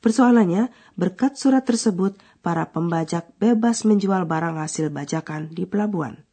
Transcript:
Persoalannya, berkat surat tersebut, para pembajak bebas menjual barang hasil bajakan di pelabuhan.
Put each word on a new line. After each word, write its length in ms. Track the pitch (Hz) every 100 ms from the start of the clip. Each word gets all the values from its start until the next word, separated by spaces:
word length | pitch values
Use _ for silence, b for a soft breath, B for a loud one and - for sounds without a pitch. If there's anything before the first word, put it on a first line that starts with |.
Persoalannya, 640 | 233 220 247 240 190 175 247 b b -
berkat 380 | 185 - 262 -
surat 260 | 269 269
tersebut, 540 | 262 233 226 175 190 196 b b
para 260 | - 165 160
pembajak 580 | 160 170 165 160 170 - _
bebas 480 | 214 233 233 226 214
menjual 400 | 208 190 190 165
barang 320 | 160 170 160
hasil 320 | 156 - 156
bajakan 580 | 143 143 160 - 156 156
di 160 | 165
pelabuhan. 640 | 180 202 214 190 139 - _